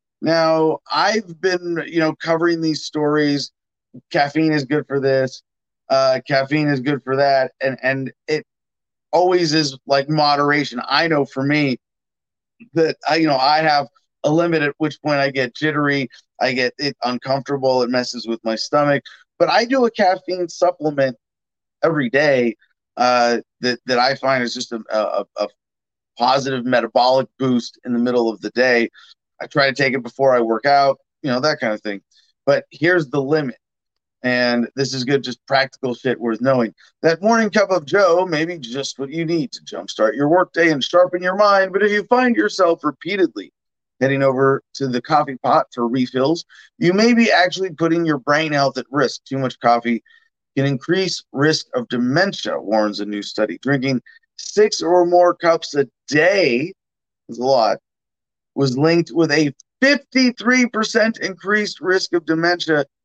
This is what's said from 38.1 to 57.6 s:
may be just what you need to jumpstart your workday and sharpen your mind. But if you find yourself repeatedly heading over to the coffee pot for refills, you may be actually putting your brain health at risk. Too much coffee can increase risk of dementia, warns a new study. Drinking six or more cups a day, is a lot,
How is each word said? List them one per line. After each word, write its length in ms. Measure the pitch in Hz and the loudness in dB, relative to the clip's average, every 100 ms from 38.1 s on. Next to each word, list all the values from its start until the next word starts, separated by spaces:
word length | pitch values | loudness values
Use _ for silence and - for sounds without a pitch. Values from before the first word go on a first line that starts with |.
| 175 180 | 4 2
may 200 | 151 165 | -2 -4
be 120 | 175 | -6
just 420 | 117 127 135 - | -10 -8 -8 -8
what 100 | 135 | -8
you 160 | 160 165 | -6 -2
need 260 | 170 127 | -2 -4
to 120 | - | -10
jumpstart 520 | - 95 95 - 110 113 | -14 -14 -10 0 0 2
your 140 | 143 | 2
workday 420 | 175 180 - 165 | 2 2 2 2
and 100 | 147 | 2
sharpen 400 | 123 175 180 180 | 2 2 2 2
your 140 | 180 196 | -2 2
mind. 380 | 208 196 190 | 4 4 2
But 100 | 185 | 0
if 80 | 208 | 0
you 140 | 208 190 | 0 0
find 320 | 247 254 214 | 2 2 2
yourself 480 | 208 - 175 165 - | -2 2 2 2 -2
repeatedly 680 | - 165 196 165 110 87 _ _ _ _ - | -6 -4 0 0 -2 -14 _ _ _ _ -2
heading 240 | 135 139 | -2 2
over 380 | 139 131 135 135 - - | 0 2 2 0 -4 -8
to 120 | 135 | -4
the 140 | 123 | -4
coffee 360 | - 151 143 127 | 0 0 0 -4
pot 240 | 135 151 - | 0 0 0
for 160 | - 120 | -4 -2
refills, 560 | 131 127 127 135 170 - - - - | 0 -2 0 0 -2 -6 -20 -20 -2
you 160 | 165 | 0
may 200 | 190 226 | 4 4
be 160 | 233 226 | 4 4
actually 420 | 170 180 180 190 | 4 2 0 -6
putting 340 | 151 165 170 165 | -2 0 0 0
your 140 | 147 | -2
brain 340 | 123 147 160 | 0 0 0
health 240 | 147 139 127 | 0 0 -2
at 80 | 117 | -6
risk. 340 | 143 123 - - | -2 -2 -2 -8
Too 140 | 135 | -6
much 200 | 131 - | -4 -2
coffee 440 | 120 120 120 117 - _ _ _ _ - | 2 2 2 -2 -4 _ _ _ _ -2
can 100 | 139 | -2
increase 560 | 135 - 180 185 - - | -2 -2 -2 -2 -6 -8
risk 320 | - 147 151 - 127 | 0 0 0 -4 -8
of 140 | 117 | -4
dementia, 680 | 123 123 147 196 - 104 73 | -2 0 0 0 -4 -6 -6
warns 440 | 82 110 104 98 | -2 0 0 -2
a 40 | 104 | -8
new 160 | 104 | -8
study. 360 | 101 - 107 - | -8 -4 -4 -4
Drinking 400 | 131 139 135 127 - - _ - | -4 -2 -2 -4 -6 -18 _ -18
six 440 | - - 214 - | -4 0 2 0
or 240 | 160 180 175 | 0 2 4
more 280 | 175 180 175 | 4 4 2
cups 400 | 170 165 - 147 | 0 0 -2 -2
a 100 | 135 _ - | -4 _ -2
day, 640 | 147 170 202 156 120 160 - _ _ _ _ - | 2 2 2 2 0 -4 -10 _ _ _ _ -16
is 120 | 117 | -4
a 40 | |
lot, 360 | 127 135 | 0 2